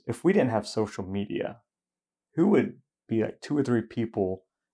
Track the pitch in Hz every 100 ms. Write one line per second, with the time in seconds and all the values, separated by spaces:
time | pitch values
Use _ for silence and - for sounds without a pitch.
0 | - 117 170 202 127 110 - 110 104 -
1 | 95 98 101 - - - _ _ _ _
2 | _ _ _ - 202 156 104 - _ _
3 | - 113 - - - 147 127 120 113 120
4 | 110 107 92 95 _ _ _